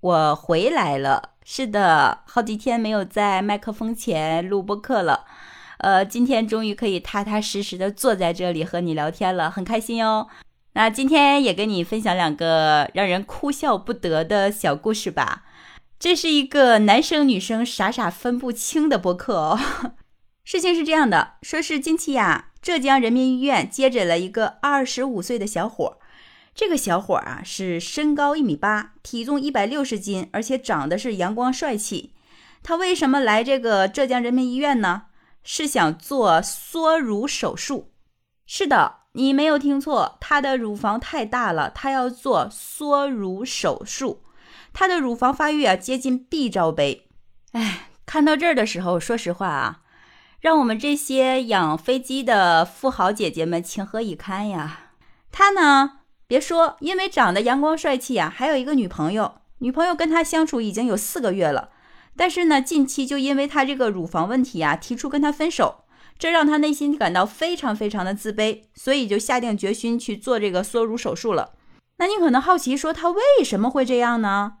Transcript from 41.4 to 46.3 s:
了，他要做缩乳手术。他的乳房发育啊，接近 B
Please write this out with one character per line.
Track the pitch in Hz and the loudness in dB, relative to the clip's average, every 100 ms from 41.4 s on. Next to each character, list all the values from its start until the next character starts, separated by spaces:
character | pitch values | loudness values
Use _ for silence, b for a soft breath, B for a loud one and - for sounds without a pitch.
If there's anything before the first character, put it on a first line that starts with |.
| 226 | -2
了， | 165 147 | -2 -2
他 | - 269 | -4 -4
要 | 269 254 | -2 -2
做 | 247 277 202 147 | -4 -2 0 0
缩 | - - - 294 285 277 | -6 -14 -10 0 0 0
乳 | 247 190 185 254 | -4 -6 -6 -8
手 | - 170 - - | -2 -2 -2 -8
术。 | - 262 - b b b b b | -6 -6 -6 b b b b b
他 | - 381 | -2 0
的 | 349 | 0
乳 | 262 233 | -2 0
房 | 254 | 0
发 | 269 302 | 0 -2
育 | 302 | 2
啊， | 254 190 | 2 0
接 | - 254 | 0 -4
近 | 262 254 | -2 -4
B | 254 | -4